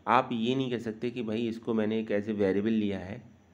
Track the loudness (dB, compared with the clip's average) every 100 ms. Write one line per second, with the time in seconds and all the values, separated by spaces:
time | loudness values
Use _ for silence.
0 | 2 4 4 0 0 0 -2 -4 -4 -6
1 | -6 -4 -4 -2 -2 -4 -2 0 2 0
2 | 0 0 0 2 2 4 2 2 2 -2
3 | -8 -12 -14 -20 -20